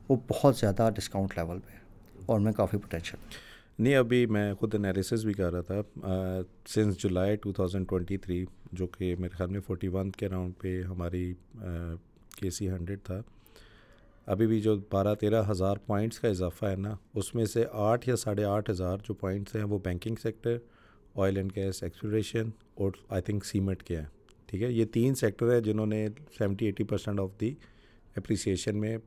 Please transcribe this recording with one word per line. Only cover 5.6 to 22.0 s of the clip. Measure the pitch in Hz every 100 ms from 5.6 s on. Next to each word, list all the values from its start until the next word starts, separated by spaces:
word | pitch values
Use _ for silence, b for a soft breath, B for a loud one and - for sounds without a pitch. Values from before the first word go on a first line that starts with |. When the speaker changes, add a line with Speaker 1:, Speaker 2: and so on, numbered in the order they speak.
Speaker 2:
تھا، | 87 98
آ، | 101 - 95 92 92 92 90 - - -
since | 104
July | 92 101 90 95
two | 104 101 95
thousand | 92 95 92
twenty-three، | 92 87 98 - 90 92 - -
جو | 90 90
کہ | - 92 87
میرے | 90 -
خیال | 90
میں | 101
فورٹی | - 92 95
ون | 92 98
کے | - 101
راؤنڈ | 92 90 90
پہ | 95 92
ہماری، | 90 90 87 90 90 90 - 113
آ، | 98 85 85 82 - - - -
کے | 95
سی | - 98
ہنڈریڈ | 92 87 98
تھا، | - 92 120 b b b b b b b b b -
ابھی | 98 110
بھی | 110
جو | 107 104 98
بارہ | 98 98 104
تیرہ | 107 113 101
ہزار | 95 92 101
پوائنٹس | - 101 110 -
کا | 120
اضافہ | 92 90 - 104
ہے | 95
نا، | 101 104 -
اس | 110 95 117
میں | 107
سے | 117 117
آٹھ | 110 104 120 131
یا | 120
ساڑھے | - 101
آٹھ | 104 104 104
ہزار | 92 90 98
جو | 101
پوائنٹس | 101 95 98 101 107
ہیں، |
وہ | 104 104
بینکنگ | 95 90 113 113
سیکٹر، | 113 110 117 120 - b b b - -
آئل | 98 98
اینڈ | 95 98
گیس | 95 92
ایکسپلوریشن | 87 -